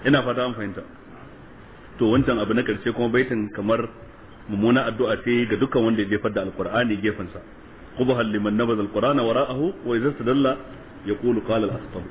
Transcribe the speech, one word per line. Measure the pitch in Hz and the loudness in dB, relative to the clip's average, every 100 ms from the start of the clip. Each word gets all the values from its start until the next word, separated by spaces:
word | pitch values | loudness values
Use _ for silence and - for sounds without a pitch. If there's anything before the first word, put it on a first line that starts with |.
| 131 | 4
ina | 139 | 4
fata | 123 120 123 | 4 0 -2
an | |
fahimta | 110 104 95 - - - - - - - - - - - - | -2 -6 -8 -12 -18 -20 -18 -18 -20 -20 -20 -20 -20 -20 0
to | 113 | 4
wancan | 123 135 117 | 4 4 2
abu | 104 | 2
na | 110 | 0
karshe | 123 101 120 | 0 -2 -2
kuma | 117 120 | -2 2
baitin | 123 127 117 104 | 2 2 0 -4
kamar | - 104 113 117 - - - - - - | -4 0 0 -2 -8 -20 -20 -20 -20 -6
mummuna | 104 110 123 117 | 2 4 4 2
addu'a | 113 120 104 | 0 0 0
ce | - 120 117 | 2 2 2
ga | 104 | 0
dukkan | 135 135 | 2 2
wanda | 113 110 | 2 2
ya | 101 | 0
jefar | 104 110 | 0 0
da | 101 | -2
alqur'ani | 95 90 87 107 120 104 | -4 -4 -2 0 0 0
gefen | 104 101 90 | 0 -2 -8
sa | - - - - - - - | -12 -18 -20 -20 -20 -18 -2
قبحا | 127 123 | 2 2
لمن | 113 104 104 104 | 2 2 2 2
نبذ | 117 110 | 2 2
القرآن | 101 104 117 143 | 0 0 2 2
وراءه | 117 117 135 127 160 196 120 | 2 2 0 0 -2 -4 -2
وإذا | 117 127 | 0 0
استدل | 143 117 131 135 135 - - - - 101 | -2 0 2 2 0 -6 -16 -18 -12 -6
يقول | 104 123 113 101 | -2 2 0 0
قال | 110 | 0
الأخطل. | 104 - - 92 87 | 0 -4 -8 -12 -12